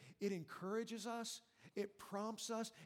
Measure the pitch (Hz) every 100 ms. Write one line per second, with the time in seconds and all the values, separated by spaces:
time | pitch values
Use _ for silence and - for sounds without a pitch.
0 | - - 202 190 151 - 185 220 226 220
1 | 214 233 226 - - - - - 202 -
2 | - 202 214 214 - 226 226 -